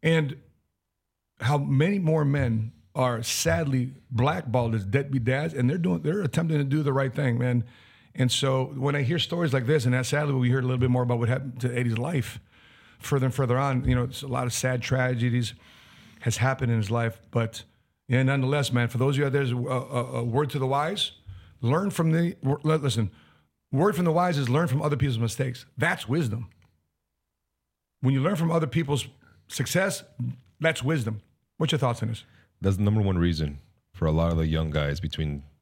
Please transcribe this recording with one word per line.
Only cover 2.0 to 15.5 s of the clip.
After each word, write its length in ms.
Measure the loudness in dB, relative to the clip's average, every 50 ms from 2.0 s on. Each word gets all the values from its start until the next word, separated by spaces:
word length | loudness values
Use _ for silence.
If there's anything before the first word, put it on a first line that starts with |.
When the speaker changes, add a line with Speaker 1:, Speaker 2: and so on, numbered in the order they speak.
| 2 2 2 2 2
Speaker 1:
men 480 | 2 2 2 2 0 0 0 -2 -4 -8 -16 _ _ _
are 280 | 0 0 0 0 -2 -4
sadly 680 | -4 -4 -2 0 0 2 2 0 0 0 0 0 -2 -6 -14 _ _
blackballed 640 | -2 0 2 2 2 -2 -4 -2 0 0 0 2 0
as 100 | -2 -2
deadbeat 400 | 0 0 -2 0 0 -2 -2 0
dads, 300 | 0 0 0 -2 -4 -2
and 140 | 0 0 0
they're 100 | 2 2
doing, 240 | 0 0 0 0 0
they're 200 | -2 -2 0 -2
attempting 360 | -2 0 0 0 0 0 0
to 60 | 0
do 180 | 0 0 0 0
the 100 | 0 0
right 220 | 0 0 -2 -2
thing, 240 | -2 0 0 0 0
man. 260 | 0 0 0 0 -2 -2 -10 -20 -20 -20 -20 -20 -20 _ _
And 180 | 0 0 0 0
so 400 | 0 0 0 0 0 -2 -4 -6
when 200 | -4 -2 -2 0
I 60 | 0 0
hear 180 | 0 0 0
stories 320 | -2 -2 -2 -2 0 0 0
like 140 | 0 2
this, 180 | 2 2 2 4
and 100 | 2 2
that 120 | 2 0
sadly 280 | 0 0 0 0 0 0
we 160 | 2 2 2
heard 140 | 2 2 2
a 20 |
little 140 | 0 0 2
bit 100 | 2 2
more 120 | 4 2 2
about 180 | 2 0 0
what 80 | 2 0
happened 320 | 0 -2 -2 -8 -10 -4
to 160 | -4 -4 -2
Eddie's 220 | 0 -2 0 -2 -2
life, 420 | -2 -2 -2 -2 -2 -4 -8 -16 -18 _ _ -20 -20 -20 -20 -20 -20 -20 -20 _
further 280 | -6 -2 0 0 0
and 80 | 0 0
further 220 | 0 0 0 2
on, 280 | 0 2 0 0 0 2
you 100 | 2 2
know, 80 | 2 0
it's 200 | -2 -6 -10 -10
a 40 |
lot 200 | -6 -4 -4 -4
of 60 | -2 -4
sad 300 | -2 -2 -2 -2 -2 -2
tragedies 720 | -2 0 0 2 0 0 0 0 0 2 0 0 -2